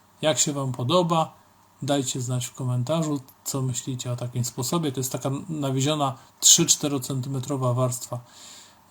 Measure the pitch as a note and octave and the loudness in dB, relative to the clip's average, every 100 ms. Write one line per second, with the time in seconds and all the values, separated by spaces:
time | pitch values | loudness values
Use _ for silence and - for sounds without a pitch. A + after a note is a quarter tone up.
0 | _ _ D#3 D3+ - C#3+ C3+ B2 B2 F3+ | _ _ 0 2 0 0 -2 -2 2 4
1 | E3+ E3+ D#3+ - _ _ _ _ C#3 C#3+ | 4 4 2 -4 _ _ _ _ 0 0
2 | B2+ C#3 B2 B2 A#2+ - B2+ B2 A#2+ D#3+ | 0 -4 -2 -2 -4 -4 -2 0 2 0
3 | D3+ C#3+ - - - C3+ C3 A#2+ - B2+ | 0 -2 -6 -14 -6 -2 -2 -2 -4 -6
4 | B2+ B2 B2 B2 A#2 - B2 F3 D#3 C3 | -4 -6 -4 -4 -4 -4 -2 0 0 -2
5 | B2+ C3 C3+ C#3 - D#3 C#3 C3 C3+ D#3 | -4 -4 -4 -4 -6 -6 -2 0 2 2
6 | C#3 B2+ - _ - - E3 - D3+ C#3 | 0 -2 -12 _ 6 6 6 2 0 -2
7 | C3 C#3 B2 C3+ B2+ C#3+ B2+ B2 B2+ B2 | -2 -4 -4 -4 -2 0 2 2 0 -2
8 | - A#2+ - - - - - - - | -8 -10 -12 -20 -20 -20 -20 -20 -14